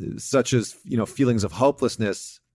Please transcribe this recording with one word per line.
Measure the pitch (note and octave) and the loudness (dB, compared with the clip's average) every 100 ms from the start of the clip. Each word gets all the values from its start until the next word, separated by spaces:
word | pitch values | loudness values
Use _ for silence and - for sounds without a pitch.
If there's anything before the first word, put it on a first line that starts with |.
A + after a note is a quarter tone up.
| - - | -10 -10
such | - C3+ A#2+ | 0 0 4
as, | B2 G#2+ - | 2 0 -8
you | - B2 | -4 -2
know, | G#2 | -2
feelings | - B2+ A#2 | 0 2 2
of | G2 | 0
hopelessness, | E2+ C3+ C#3 A#2+ - G#2+ F#2 - - _ | 2 2 2 -2 -2 -4 -4 -8 -20 _